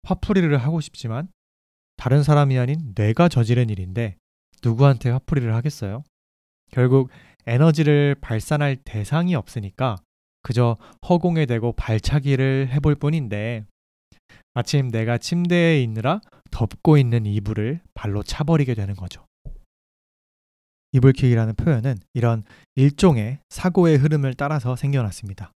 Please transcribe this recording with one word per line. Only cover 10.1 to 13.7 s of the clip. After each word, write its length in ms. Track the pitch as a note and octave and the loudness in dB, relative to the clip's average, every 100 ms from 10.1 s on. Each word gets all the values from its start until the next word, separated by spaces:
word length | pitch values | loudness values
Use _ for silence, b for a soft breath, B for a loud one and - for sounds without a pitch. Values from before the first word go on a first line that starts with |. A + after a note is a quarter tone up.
| _ _ _ | _ _ _
그저 360 | - A#2 A#2+ A2+ B B - | -4 0 0 0 B B 0
허공에 380 | F3 F3+ D#3+ C#3 | 0 2 0 0
대고 280 | A#2 A#2 | -2 -2
발차기를 960 | - - A2 - C#3+ C3+ C3 C3+ C3+ C3+ | -4 -2 -2 0 0 0 0 0 0 -2
해볼 240 | C#3 D3 D3 | 0 0 0
뿐인데, 720 | C#3+ D#3+ A#2+ G#2 A2 A#2 G#2+ | 0 -2 -4 -6 -6 -8 -12